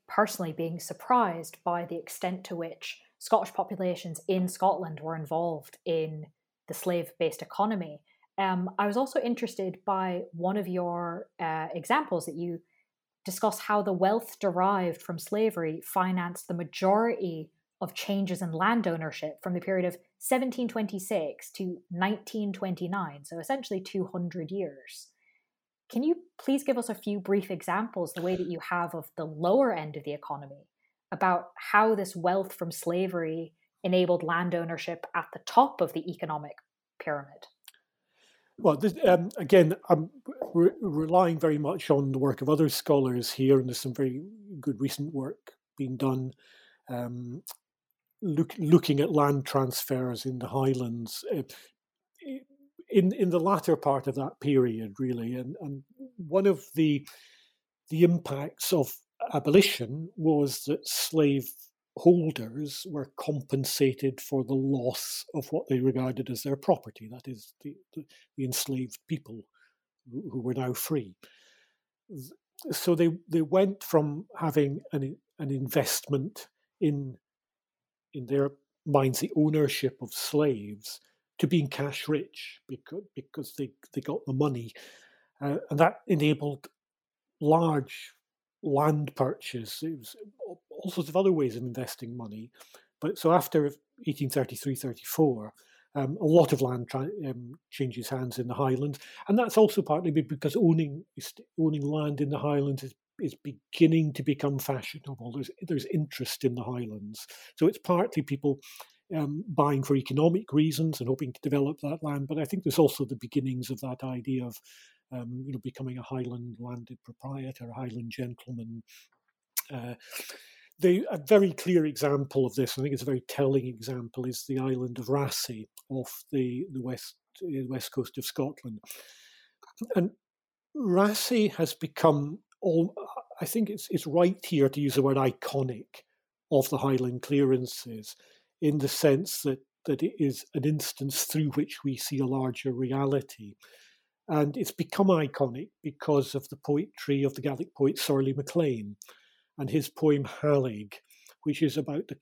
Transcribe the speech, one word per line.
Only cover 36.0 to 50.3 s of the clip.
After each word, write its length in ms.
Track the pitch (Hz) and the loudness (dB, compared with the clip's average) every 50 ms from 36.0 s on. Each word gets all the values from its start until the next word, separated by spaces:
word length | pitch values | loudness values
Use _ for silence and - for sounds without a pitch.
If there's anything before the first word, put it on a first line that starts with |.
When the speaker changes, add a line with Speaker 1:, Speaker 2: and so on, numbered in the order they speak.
| 160 180 | -6 -6
Speaker 1:
economic 460 | - - 170 160 151 151 147 - - - _ _ _ _ _ _ _ - | -6 -6 -6 -6 -6 -6 -8 -10 -16 -18 _ _ _ _ _ _ _ -10
pyramid? 440 | - 156 147 143 139 139 143 - - - _ _ - - - _ _ _ _ _ _ _ _ _ _ _ _ _ _ _ _ | -6 -4 -4 -4 -6 -10 -18 -20 -20 -20 _ _ -20 -20 -20 _ _ _ _ _ _ _ _ _ _ _ _ _ _ _ _
Speaker 2:
Well, 200 | - - 165 147 | 2 4 4 4
this, 180 | 139 147 156 135 - 302 | 4 2 0 2 4 6
um, 260 | 190 180 170 170 220 - | 6 6 6 4 0 -6
again, 380 | - 170 131 196 185 165 156 190 - - - | -4 2 8 10 10 10 8 4 0 2 2
I'm 180 | 175 151 160 - - 269 - 262 - - - - - | 2 2 2 -4 -8 -16 -16 -14 -10 -8 -6 0 4
re-, 160 | 170 170 196 - - | 6 6 6 4 2
relying 580 | 226 185 147 151 160 156 175 180 185 170 165 151 | -2 -2 0 0 2 4 6 6 6 6 4 2
very 200 | 175 156 151 147 | 2 2 2 2
much 320 | 147 139 - 156 - - | 0 0 -2 -2 2 4
on 220 | 147 139 139 135 | 4 4 4 2
the 60 | 131 131 | 0 2
work 240 | 135 135 - - | 2 2 0 2
of 60 | 131 143 | 2 2
other 200 | 156 151 160 139 | 4 6 4 4
scholars 640 | - - - - 147 139 135 127 123 123 113 - | 2 0 2 4 4 4 4 2 0 0 -2 -4
here, 260 | - - 135 135 139 131 | -2 2 6 6 6 6
and 100 | 127 127 | 6 2
there's 120 | 120 - | -4 -4
some 140 | - 131 120 | -6 -6 -2
very 280 | - 135 127 123 143 170 202 226 214 202 208 185 139 | -2 -2 -2 -2 -6 -10 -12 -16 -20 -18 -16 -12 -8
good 200 | 131 143 120 101 | -4 -4 -2 -2
recent 320 | 139 160 - - 143 156 | -2 -2 -2 -4 -6 -6
work 400 | 160 135 131 147 - _ _ - - _ _ _ _ | -6 -6 -6 -6 -8 _ _ -20 -20 _ _ _ _
being 200 | - 135 127 131 | -6 -6 -4 -2
done, 360 | 120 135 135 131 131 131 131 - _ _ _ - - _ _ _ _ _ - | 0 0 0 0 0 -4 -6 -10 _ _ _ -20 -20 _ _ _ _ _ -8
um, 540 | 127 120 120 120 123 123 123 120 123 180 - - - - _ _ _ _ _ _ _ _ _ _ _ - | -6 -6 -6 -6 -8 -8 -10 -10 -10 -12 -14 -16 -18 -20 _ _ _ _ _ _ _ _ _ _ _ -6
look, 320 | 214 180 147 156 165 - - - | -2 0 2 2 0 0 -2 -2
looking 420 | 160 147 175 160 - - 139 139 | 4 6 6 6 6 6 2 2
at 100 | 143 - | 2 2
land 340 | 151 147 143 143 143 139 135 | 4 4 4 4 4 2 0
transfers 800 | - - 139 135 127 - - - - 135 127 127 123 120 110 - | 0 0 2 2 0 -2 -4 -4 -2 -2 -2 -2 -2 -4 -4 -6
in 140 | 131 | -6